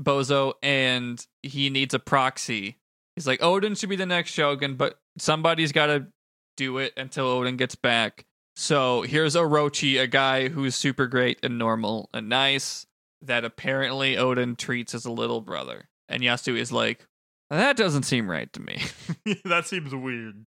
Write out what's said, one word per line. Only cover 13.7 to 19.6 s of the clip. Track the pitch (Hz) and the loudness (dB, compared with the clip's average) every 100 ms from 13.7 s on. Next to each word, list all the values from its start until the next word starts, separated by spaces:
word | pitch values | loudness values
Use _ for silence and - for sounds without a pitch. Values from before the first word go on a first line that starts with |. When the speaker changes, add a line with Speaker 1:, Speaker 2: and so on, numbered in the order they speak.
| 135 135 135 135 117 | -2 -2 0 0 2
Speaker 1:
Oden | 127 123 123 120 | 2 0 -2 -4
treats | - 123 117 | -4 -6 -6
as | 117 | -10
a | 120 | -8
little | 117 117 117 | -4 -2 -4
brother. | 95 85 65 53 - _ - | -6 -8 -8 -12 -18 _ -8
And | 123 | -2
Yasu | 123 123 - 117 | 0 0 -2 -4
is | 120 | -2
like, | 117 110 117 _ _ _ _ - | 0 0 -2 _ _ _ _ -4
"That | 151 269 262 | 0 2 2
doesn't | 196 143 | 2 2
seem | - 127 101 | 0 -2 -2
right | 80 58 | -4 -6
to | - | -12
me." | 50 50 131 | -12 -8 -8
<laughs> | - - - 214 196 | -8 -10 -8 -6 -4
Speaker 2:
That | 190 170 | 0 0